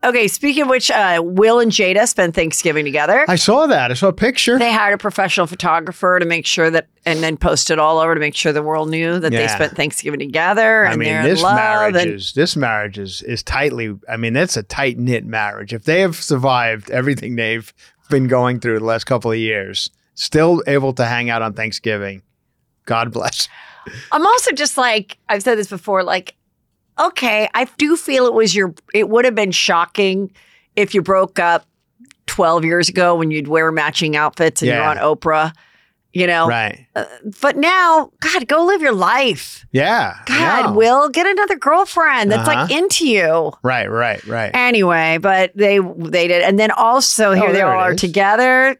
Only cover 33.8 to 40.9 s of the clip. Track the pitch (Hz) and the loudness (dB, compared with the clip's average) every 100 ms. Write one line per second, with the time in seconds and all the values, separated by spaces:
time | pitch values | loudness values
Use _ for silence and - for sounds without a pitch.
33.8 | 151 147 165 151 151 - 160 - 123 120 | -2 -2 -2 0 -2 2 0 0 -2 0
34.8 | 110 151 147 156 165 156 160 160 _ _ | 0 0 0 0 0 0 0 -4 _ _
35.8 | _ _ _ 180 180 170 165 117 110 - | _ _ _ -2 0 2 2 0 -2 -6
36.8 | _ - - 117 214 202 277 277 311 370 | _ -10 -10 -12 -16 -2 -2 0 0 2
37.8 | 359 320 285 _ 320 349 233 302 349 392 | 4 2 0 _ -4 -4 0 0 2 2
38.8 | 302 208 180 240 262 156 - - - 131 | 0 0 0 2 0 -2 -8 -18 -4 0
39.8 | 156 226 113 87 - 254 330 277 254 208 | 2 0 -2 -6 -6 -2 0 0 0 2
40.8 | 226 | 4